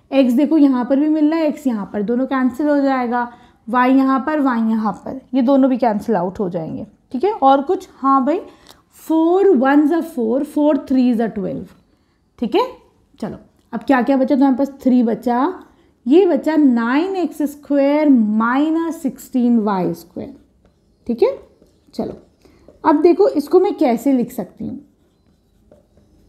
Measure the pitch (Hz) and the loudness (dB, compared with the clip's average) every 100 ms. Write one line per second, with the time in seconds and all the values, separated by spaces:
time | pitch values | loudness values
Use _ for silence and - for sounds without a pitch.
0 | _ 277 254 240 294 320 285 247 247 269 | _ 0 2 2 2 4 4 2 0 0
1 | 311 311 302 330 311 - 262 214 190 208 | 2 2 2 0 -2 -2 -4 -4 -6 -6
2 | 202 240 262 269 254 247 302 285 277 262 | -4 -2 -2 -2 -2 -2 0 0 0 -2
3 | 247 240 240 - - _ - 247 262 269 | -2 -4 -6 -10 -20 _ -4 0 4 4
4 | 269 269 285 311 269 233 226 220 214 185 | 2 0 0 -2 0 0 -2 -2 -2 -6
5 | - 269 - 262 247 277 262 262 240 208 | -10 -14 -6 0 2 4 2 2 0 -2
6 | - 196 180 190 185 175 156 - - _ | -2 -2 -2 -4 -6 -6 -8 -10 -14 _
7 | _ 247 392 427 269 277 285 381 - - | _ -4 -2 0 2 2 0 -6 -6 -6
8 | 277 269 254 370 - - - - _ _ | 0 0 0 -4 -6 -18 -20 -20 _ _
9 | - 320 330 370 403 269 269 294 294 339 | -4 0 2 2 4 4 4 4 2 0
10 | 320 254 220 262 294 302 294 285 - 262 | -4 -6 -4 -4 -4 -2 0 0 0 0
11 | 247 226 220 202 180 175 185 _ _ _ | 2 0 -2 -6 -8 -10 -12 _ _ _
12 | _ _ _ _ - 381 508 - _ _ | _ _ _ _ -4 -2 -2 -8 _ _
13 | _ _ 202 - - _ _ 226 - 262 | _ _ -14 -14 -20 _ _ -6 0 0
14 | 240 269 269 277 277 247 277 - 262 247 | 2 0 2 2 2 2 -2 -2 0 2
15 | 233 220 247 240 311 370 - _ _ _ | 2 -2 -2 -2 -2 -4 -16 _ _ _
16 | 240 320 370 294 302 311 277 233 233 277 | 2 4 4 2 0 2 2 2 0 0
17 | 381 370 330 - 294 - - 285 277 294 | -2 -2 -4 -4 -6 -6 -4 0 2 2
18 | 302 254 208 214 233 262 311 320 330 330 | 4 4 2 0 0 0 0 0 -4 -6
19 | 269 - - 254 240 233 208 190 170 175 | -8 -8 -6 -2 2 2 0 -2 -4 -6
20 | - - - - _ _ _ _ _ _ | -12 -16 -16 -18 _ _ _ _ _ _
21 | - 233 440 554 - _ _ _ _ - | -10 -2 -2 -2 -12 _ _ _ _ -12
22 | - - _ _ _ _ - _ - 302 | -10 -12 _ _ _ _ -20 _ 0 2
23 | 349 330 415 302 294 359 381 294 302 233 | 4 4 2 0 0 2 2 0 0 0
24 | 277 262 226 - 185 - - - - _ | 0 0 -2 -8 -12 -12 -12 -12 -16 _
25 | _ _ _ _ _ _ _ _ _ _ | _ _ _ _ _ _ _ _ _ _
26 | _ _ | _ _